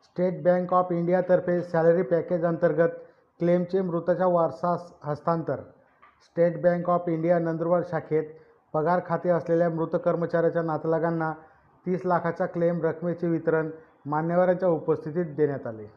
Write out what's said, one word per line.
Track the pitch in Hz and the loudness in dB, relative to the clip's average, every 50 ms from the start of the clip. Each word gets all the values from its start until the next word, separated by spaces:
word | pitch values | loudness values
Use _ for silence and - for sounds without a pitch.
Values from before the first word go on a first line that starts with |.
| _ | _
स्टेट | _ _ - 180 185 175 156 147 | _ _ -2 -2 -2 -2 0 2
बँक | 180 180 180 180 175 185 | 2 2 2 0 0 2
ऑफ | 180 180 180 | 2 2 2
इंडियातर्फे | 180 170 170 170 180 185 175 180 185 175 180 180 175 175 | 0 -2 0 0 0 0 2 4 2 2 4 0 -2 -2
सॅलरी | 160 - - 165 160 165 170 175 185 | -2 -2 -2 2 4 4 4 4 2
पॅकेज | 180 175 165 151 - 180 170 160 | 2 0 0 0 0 -2 0 0
अंतर्गत | 175 165 151 170 170 156 151 170 170 170 - - - _ _ _ _ _ _ | 0 0 2 2 2 4 4 2 0 0 -4 -16 -20 _ _ _ _ _ _
क्लेमचे | 170 170 175 180 180 175 185 190 | 0 2 2 2 0 0 -2 -2
मृताच्या | 190 180 165 170 170 - 180 170 185 | -2 0 -2 -2 0 0 0 2 2
वारसास | 185 175 170 165 156 - - - 175 175 165 175 - - _ - | 2 4 2 2 0 -2 -4 -2 -2 -2 -2 -6 -12 -20 _ -8
हस्तांतर. | 147 147 143 - - 170 165 151 151 139 123 101 - - _ _ _ _ _ _ _ _ _ _ | -8 -8 -4 0 0 0 0 0 -4 -6 -6 -8 -16 -20 _ _ _ _ _ _ _ _ _ _
स्टेट | _ _ 170 170 175 165 156 - | _ _ 2 2 2 2 2 2
बँक | 175 175 175 170 175 | 2 2 2 0 0
ऑफ | 175 175 175 180 | 0 0 0 -2
इंडिया | 165 160 160 170 175 170 | -2 0 2 2 2 2
नंदुरबार | 165 165 160 160 170 165 175 175 165 - | 2 0 -2 -2 0 0 0 0 0 -2
शाखेत | - 160 - - 156 156 156 156 - - - _ _ _ _ _ - | -4 -6 -4 0 -2 -2 -2 -2 -12 -20 -20 _ _ _ _ _ -4
पगार | 156 151 165 180 180 180 | -2 0 2 0 0 0
खाते | - 165 165 165 180 | -2 -4 -2 0 2
असलेल्या | 175 165 175 175 170 165 170 170 | 0 0 2 0 2 2 2 2
मृत | 160 160 165 160 - 175 170 | 0 -2 -4 -2 -2 -2 0
कर्मचाऱ्याच्या | 175 170 170 170 165 - 170 170 165 156 170 165 | 0 0 0 -2 -2 0 2 0 2 0 0 -2
नातलगांना | 165 156 151 156 160 160 160 156 170 170 165 160 160 156 156 - - _ _ _ _ _ _ _ | -2 -4 -4 -2 0 0 0 0 -2 -2 -2 -2 -4 -4 -8 -14 -20 _ _ _ _ _ _ _
तीस | 180 185 175 180 | -4 -4 -4 0
लाखाच्या | 185 180 165 170 170 165 - 185 | 0 0 0 0 -2 -4 -2 -4
क्लेम | 175 - 175 170 170 175 170 151 | -4 -2 0 0 0 0 0 -2
रकमेचे | 165 156 160 170 175 170 170 180 170 | -2 -2 -2 -4 -6 -4 -4 -2 -2
वितरण | 165 160 - 165 160 160 156 156 - - - _ _ _ _ | -2 0 0 0 0 0 0 -2 -8 -12 -18 _ _ _ _
मान्यवरांच्या | 139 151 156 160 165 170 175 185 180 180 175 185 180 | -4 -4 -2 -2 0 2 2 4 4 2 2 2 2
उपस्थितीत | 165 151 - - 156 151 - 160 147 175 175 160 147 | 2 2 2 0 -2 0 -2 -6 -4 -4 -4 -4 0
देण्यात | 139 151 139 139 131 - | 2 2 2 2 -2 -6
आले. | 123 110 107 107 104 - | -10 -10 -12 -14 -18 -20